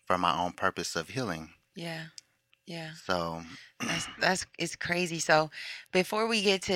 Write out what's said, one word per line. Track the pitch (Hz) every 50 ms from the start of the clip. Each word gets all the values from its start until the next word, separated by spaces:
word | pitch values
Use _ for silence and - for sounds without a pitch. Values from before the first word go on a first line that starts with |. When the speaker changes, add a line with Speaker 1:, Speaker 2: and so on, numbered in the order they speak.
| _
Speaker 1:
for | - 92 90
my | 90 87 73 82
own | 90 90
purpose | - - 95 95 - - 87 - -
of | 85 80 85
healing. | 107 131 127 101 82 78 80 80 - _ _ _ _
Speaker 2:
Yeah. | 175 165 170 165 160 160 160 - - - _ _ _ _ _ _ _ _
Yeah. | - 170 165 160 156 160 160 -
Speaker 1:
So | - 92 87 85 85 82 82 85 82 85 - - - _ -
Speaker 2:
That's, | - - 170 165 - - - -
that's, | - 170 185 175 - - - -
it's | 170 165 -
crazy. | - - - 175 175 180 165 170 160
So | - - 156 156 156 156 - - - - - - - -
before | - 185 180 - 214 214 226
we | 226 233 214
get | 190 208 190 190
to | - - 190